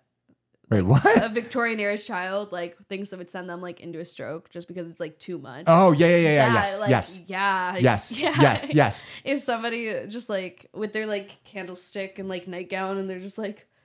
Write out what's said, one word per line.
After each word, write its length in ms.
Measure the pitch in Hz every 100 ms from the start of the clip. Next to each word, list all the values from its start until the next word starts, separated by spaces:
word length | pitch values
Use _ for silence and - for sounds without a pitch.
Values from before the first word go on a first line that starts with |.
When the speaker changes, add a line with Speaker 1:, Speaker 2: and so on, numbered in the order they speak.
| _ _ _ _ _ _ _
Speaker 1:
Wait, 100 | 107
Speaker 2:
like, 220 | 92 131 403
Speaker 1:
what? 180 | 440
Speaker 2:
a 60 | 226
Victorian 500 | 220 233 262 233 220
era 160 | 202 208
child, 560 | 208 190 185 202 208
like, 240 | 175 170 - _
things 220 | 196 202
that 80 | 185
would 100 | 175
send 180 | 190 180
them, 140 | 175
like, 180 | 180 175
into 180 | 170 165
a 60 | 170
stroke 440 | - 120 160 -
just 180 | 175 170
because 200 | 180 170
it's, 100 | 165
like, 200 | 160 160
too 180 | - 170
much. 280 | 135 127 165
Speaker 1:
Oh, 240 | 165 190
yeah, 160 | 151 170
yeah, 100 | 175
yeah, 120 | 160
yeah, 120 | 147 127
Speaker 2:
That, 40 | 113
Speaker 1:
yes, 240 | 101 -
Speaker 2:
like, 100 | 131
Speaker 1:
yes. 320 | 123 - 185 170
Speaker 2:
yeah, 500 | 190 202 190 180 185
Speaker 1:
Yes, 340 | 127 107 -
Speaker 2:
<laughs> 60 | 240
yeah. 160 | 302 294
Speaker 1:
yes, 320 | 143 104 -
yes. 300 | 160 120 - - -
Speaker 2:
If 180 | 254 277
somebody 640 | - 233 226 233 220 190 120
just, 200 | 226 226
like, 400 | 196 185 175 _
with 180 | - 208
their, 140 | 214 214
like, 380 | 202 196 -
candlestick 760 | - 202 180 180 - 202 190 196
and, 100 | 190
like, 200 | 185 180
nightgown 500 | 175 185 190 190 196
and 100 | 190
they're 120 | 185
just 180 | 196 208
like, 300 | 208 208 _ _